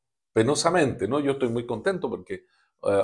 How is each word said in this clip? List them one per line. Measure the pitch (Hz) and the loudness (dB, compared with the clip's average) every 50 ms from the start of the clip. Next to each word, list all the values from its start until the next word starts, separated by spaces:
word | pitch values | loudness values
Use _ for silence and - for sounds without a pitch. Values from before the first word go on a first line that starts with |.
| _ _ _ _ _ _ | _ _ _ _ _ _
penosamente, | _ 113 113 127 147 139 - 165 175 180 151 123 - - 92 | _ 2 2 2 2 2 2 2 4 4 2 2 0 -2 -2
¿no? | 101 131 147 | -2 -2 0
Yo | 143 139 | 0 0
estoy | 135 139 131 120 | 0 0 -2 -2
muy | 113 123 117 | -2 -4 -4
contento | 120 120 107 - 196 190 170 - 123 | -4 -6 -4 -2 -2 -2 -2 -4 -6
porque, | 104 92 90 - 98 92 - _ _ _ _ _ _ _ - | -6 -8 -10 -12 -12 -12 -14 _ _ _ _ _ _ _ -2
eh, | 101 101 98 | 0 2 2